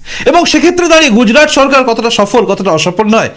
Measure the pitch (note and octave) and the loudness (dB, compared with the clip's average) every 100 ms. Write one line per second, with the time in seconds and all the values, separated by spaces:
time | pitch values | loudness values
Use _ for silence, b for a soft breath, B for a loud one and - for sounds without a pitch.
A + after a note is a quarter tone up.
0 | B B B3 E4+ D#4 D#4 F4 F4+ E4+ D#4+ | B B 0 0 0 0 0 0 0 2
1 | D4 G#3 A3 B3+ D4 C4+ C4+ C#4 B3+ - | 2 2 2 2 2 0 2 2 0 -2
2 | A3+ A3+ G3+ A#3+ F#3+ G3 G3 D#3+ F3+ F3 | -2 -2 0 0 0 -2 -2 -2 -2 -2
3 | G#3+ A3+ - | 0 0 -2